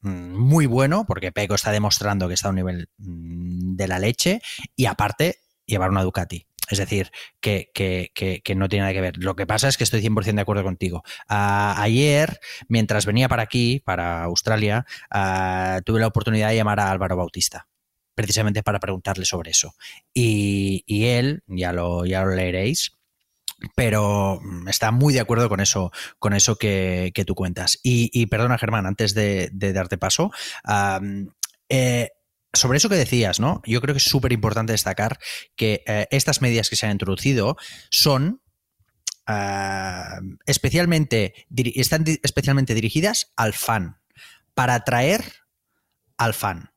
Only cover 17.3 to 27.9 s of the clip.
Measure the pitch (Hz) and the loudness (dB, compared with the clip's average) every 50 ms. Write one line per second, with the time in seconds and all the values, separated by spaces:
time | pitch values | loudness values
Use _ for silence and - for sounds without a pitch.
17.3 | _ 92 92 - - - - _ _ _ _ _ _ _ _ _ _ - 113 95 | _ -4 -4 -4 -4 -8 -20 _ _ _ _ _ _ _ _ _ _ -6 -2 -2
18.3 | 101 113 110 104 101 107 101 - 107 101 - 98 98 92 - - 98 - 92 - | 0 0 0 0 0 0 -2 -2 -2 -2 -2 -4 -6 -6 -4 -4 -4 -2 -2 -4
19.3 | - 90 85 80 - - - - - _ - - - - _ _ _ 123 120 113 | -4 -4 -6 -2 0 -2 -2 -2 -8 _ -20 -20 -20 -20 _ _ _ 2 2 4
20.3 | 107 104 101 101 101 98 98 98 95 92 - - 107 104 110 120 123 120 123 135 | 4 4 2 2 2 2 2 0 0 -2 -2 -2 -2 0 2 2 2 2 2 0
21.3 | 147 165 _ _ 95 90 90 87 87 87 87 87 87 87 87 90 92 92 95 95 | -2 -4 _ _ -6 -4 -4 -2 -2 -2 -2 0 0 0 0 0 0 0 0 0
22.3 | 92 92 92 90 87 92 95 113 151 - - - _ _ _ _ _ _ _ _ | 0 0 0 0 -2 0 0 0 0 -2 -4 -6 _ _ _ _ _ _ _ _
23.3 | _ _ _ - - _ - - _ - 127 117 104 107 104 101 104 101 98 98 | _ _ _ -14 -14 _ -16 -10 _ -2 0 2 2 2 2 2 2 2 2 0
24.3 | 95 87 - 95 90 87 85 92 101 - - 110 110 123 139 147 139 131 113 - | 0 -2 -6 -10 -10 -10 -6 -4 -2 0 0 2 4 4 4 4 4 4 2 2
25.3 | 117 117 120 113 104 95 98 - - 104 92 87 - - - - - _ - 107 | 2 2 2 2 2 2 2 2 2 0 -2 -4 -4 -10 -14 -14 -14 _ 0 0
26.3 | 101 101 - - 110 - - 107 101 95 92 92 92 90 90 90 87 - 98 - | 2 4 4 2 2 0 0 0 2 2 0 0 0 0 -2 -2 -2 -4 -2 -2
27.3 | 98 - 95 90 87 - 90 87 - - _ 127 | -2 -4 -2 -4 -4 -4 -2 -4 -4 -2 _ 2